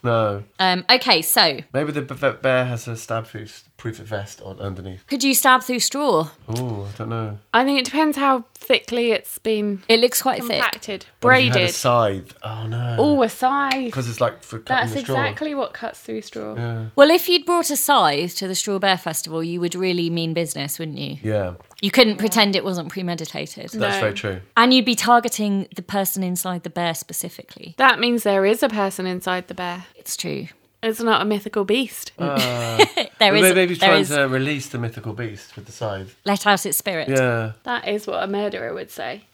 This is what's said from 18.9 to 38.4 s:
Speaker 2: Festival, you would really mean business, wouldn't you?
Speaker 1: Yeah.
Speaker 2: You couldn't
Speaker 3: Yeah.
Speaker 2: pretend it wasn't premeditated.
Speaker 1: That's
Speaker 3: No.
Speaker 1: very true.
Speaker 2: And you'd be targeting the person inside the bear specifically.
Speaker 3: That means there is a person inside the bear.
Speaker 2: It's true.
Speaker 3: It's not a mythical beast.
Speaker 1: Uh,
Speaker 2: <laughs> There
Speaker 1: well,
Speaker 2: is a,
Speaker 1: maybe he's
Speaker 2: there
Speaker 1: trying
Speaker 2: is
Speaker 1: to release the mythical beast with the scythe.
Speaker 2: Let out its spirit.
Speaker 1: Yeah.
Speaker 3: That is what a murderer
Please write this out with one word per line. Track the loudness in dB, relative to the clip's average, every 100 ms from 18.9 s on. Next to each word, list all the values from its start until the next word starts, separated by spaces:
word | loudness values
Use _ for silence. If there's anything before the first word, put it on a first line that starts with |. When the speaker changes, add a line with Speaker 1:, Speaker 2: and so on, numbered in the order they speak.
| 0
Speaker 2:
Festival, | -2 -8 -6 -6
you | -4 -2
would | -4 -2
really | -2 0 0
mean | -2 -2
business, | -2 -4 -4 -6 -6
wouldn't | -8 -8
you? | -10 -6
Speaker 1:
Yeah. | -2 -2 -2 -8 -18 -6
Speaker 2:
You | 0
couldn't | 6 4 4
Speaker 3:
Yeah. |
Speaker 2:
pretend | 0 2 4 2
it |
wasn't | -2 -4 -6
premeditated. | -6 -6 -6 -8 -8 -10 -10 -12
Speaker 1:
That's | -4 -2 0
Speaker 3:
No. |
Speaker 1:
very | -2
true. | -2 -6 -6 -4 2
Speaker 2:
And | 6
you'd | 6 4
be | 0
targeting | 4 4 4 -4 -2 -2 -4 -10
the |
person | -6 -4 -2 -2
inside | -4 -4 -4 -6
the | -6
bear | -4 -2
specifically. | -4 -8 -10 -10 -12 -20 -20 -20 2
Speaker 3:
That | 4 4
means | 2 2
there | 2 4 4
is | 4
a | 2
person | 2 -2 -2 -4
inside | -4 -4 -4 -6
the |
bear. | -10 -8 -8 -14 -18
Speaker 2:
It's | -12 -8
true. | -6 -6 -8 -16 _ _
Speaker 3:
It's | -4 -2
not | 2 2
a | 2
mythical | -2 -2 -4 2
beast. | 2 0 -6 -14 -4
Speaker 1:
Uh, | -2 0
Speaker 2:
<laughs> | -2 -2 -2 2 2 2 -6 2
There | 4
Speaker 1:
well, | 6
Speaker 2:
is | 6
a, | 6
Speaker 1:
maybe | 2
he's | 4
Speaker 2:
there | 4
Speaker 1:
trying | 6
Speaker 2:
is | 4
Speaker 1:
to | 2 2
release | 2 0 -4 -6
the | -6
mythical | -6 -6 -10
beast | -8 -8 -10 -18 -20
with | -20
the |
scythe. | -8 -6 -6 -10 -10 -2
Speaker 2:
Let | 2 4
out | 2 2
its | -4
spirit. | -4 -4 0
Speaker 1:
Yeah. | 2 2 0 -2 -8
Speaker 3:
That | -6 -6 -4
is | -4 -4
what | -4
a | -2
murderer | -2